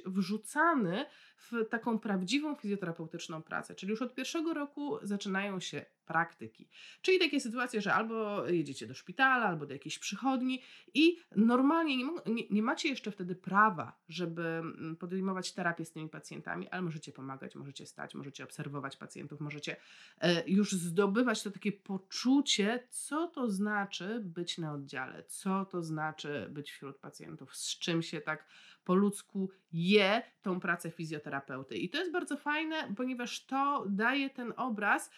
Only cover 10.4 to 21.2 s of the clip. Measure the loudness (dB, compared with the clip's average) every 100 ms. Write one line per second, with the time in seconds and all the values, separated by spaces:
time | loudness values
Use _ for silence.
10.4 | 0 -2 -8 -20 -4 6 6 6 0 4
11.4 | 6 8 6 6 4 2 0 -4 -2 -2
12.4 | 2 2 2 2 0 -2 -4 -6 -6 -6
13.4 | 2 6 6 6 -6 -10 -10 -4 -4 -2
14.4 | -2 -2 -4 -6 -8 -6 -4 -2 -2 -2
15.4 | -4 -2 -2 -2 -6 -8 -10 -10 -12 -12
16.4 | -6 -6 -6 -4 -4 -4 -10 -14 -12 -10
17.4 | -12 -14 -16 -16 -16 -14 -12 -10 -12 -12
18.4 | -14 -10 -8 -8 -10 -12 -14 -12 -12 -10
19.4 | -8 -8 -10 -10 -14 -20 -20 0 2 4
20.4 | 4 4 4 0 -2 2 4 4